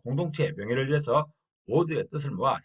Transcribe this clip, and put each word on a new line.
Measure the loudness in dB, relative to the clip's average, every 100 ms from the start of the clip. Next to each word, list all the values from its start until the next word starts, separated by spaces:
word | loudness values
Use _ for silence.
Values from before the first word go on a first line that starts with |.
공동체의 | -4 -2 -2 0 -2 -2
명예를 | -2 0 2
위해서 | 0 2 0 0 _ _ _ 0
모두의 | 2 2 0 -2
뜻을 | -6 -6
모아 | -2 0 -2